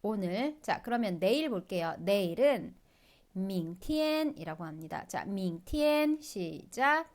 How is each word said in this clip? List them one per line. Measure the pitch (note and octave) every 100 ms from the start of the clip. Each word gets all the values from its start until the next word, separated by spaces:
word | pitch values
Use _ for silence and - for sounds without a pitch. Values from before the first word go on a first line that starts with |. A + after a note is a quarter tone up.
오늘. | G3+ G#3+ F3+ G3 C#4+ D4+
자, | - -
그러면 | - A#3+ G#3+ E3+
내일 | F#3 C#4 D#4
볼게요. | G3 - F3+ E3 -
내일은 | E3+ G3+ F3+ E3+ C#4 A#3+ - - _ _ _ _ _
明天이라고 | F#3 F#3+ F#3 E3 F3 - D#4 D#4 D#4 D4+ D4 D#3+ D#3+
합니다. | D#3+ D#3 D#3+ D#3 -
자, | -
明天, | - G3 F#3 E3+ - D4+ D4 D4+ D4+ D4+
시작. | - G3+ E3+ D#3 - - C4+ D#4 E4